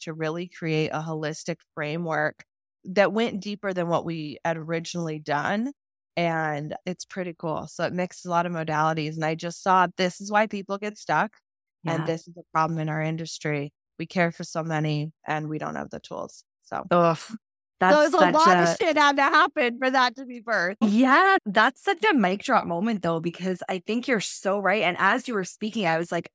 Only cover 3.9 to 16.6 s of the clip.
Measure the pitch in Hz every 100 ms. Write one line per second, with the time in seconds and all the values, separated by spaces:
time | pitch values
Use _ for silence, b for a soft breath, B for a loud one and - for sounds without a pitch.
3.9 | 165 165 165 151 131 170 160 156 165 165
4.9 | 175 165 156 151 143 - 202 247 - _
5.9 | _ _ - 170 160 156 147 151 - -
6.9 | 175 - 196 180 160 165 151 - - 165
7.9 | 180 180 - 180 170 175 170 160 151 156
8.9 | 160 151 160 156 160 175 - 196 185 175
9.9 | - 180 - 202 208 220 202 190 196 208
10.9 | 208 - 156 214 - _ _ _ _ 165
11.9 | 160 156 165 - 170 - 160 160 165 156
12.9 | 156 156 160 160 - 156 147 143 - _
13.9 | - 165 190 170 - 170 165 160 156 156
14.9 | 147 156 - - 156 151 156 151 151 143
15.9 | - - 87 87 - _ _